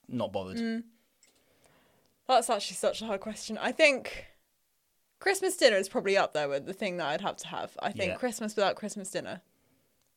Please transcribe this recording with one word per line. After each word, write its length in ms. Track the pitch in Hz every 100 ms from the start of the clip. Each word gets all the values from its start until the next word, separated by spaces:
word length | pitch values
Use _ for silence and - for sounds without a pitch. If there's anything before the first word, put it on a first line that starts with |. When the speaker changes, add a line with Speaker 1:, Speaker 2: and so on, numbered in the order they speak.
| -
Speaker 1:
Not 240 | 127 101
bothered." 240 | 98 92 233
Speaker 2:
Mm. 280 | 226 226 233 _ _ _ _ _ _ _ _ _ _ _ _ _ -
That's 220 | 262 247
actually 280 | 214 - 190
such 260 | 202 -
a 40 | 226
hard 140 | 196
question. 380 | 220 208 - 220
I 120 | 220
think 520 | 247 311 262 - - - _ _ _ _ _ _ _ _ -
Christmas 380 | 370 381 381 370
dinner 180 | 285 202
is 140 | 196
probably 260 | 240 196 196
up 160 | 156
there 160 | 151 147
with 160 | 139
the 80 | 139
thing 240 | 190 208 175
that 100 | 147
I'd 120 | 160
have 160 | 190 -
to 100 | 170
have. 280 | 180 - -
I 100 | -
think 200 | 208 185
Speaker 1:
Yeah. 40 | -
Speaker 2:
Christmas 400 | 247 220 214 214
without 200 | 190 -
Christmas 340 | 208 208 190
dinner 320 | 175 156 139 _ _ _ _ _ _ _